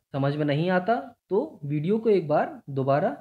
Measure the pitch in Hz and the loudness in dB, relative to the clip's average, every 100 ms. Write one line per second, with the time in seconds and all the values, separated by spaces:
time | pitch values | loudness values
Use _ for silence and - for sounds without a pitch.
0 | _ 139 139 147 151 143 175 185 185 247 | _ -2 -2 0 0 0 2 0 2 -2
1 | 269 - _ 190 311 254 143 151 156 220 | -2 -16 _ -2 -2 -8 -6 -2 0 0
2 | 226 196 151 151 254 285 - 135 135 139 | 2 2 2 0 0 -6 -8 -2 2 2
3 | 196 285 | 0 -4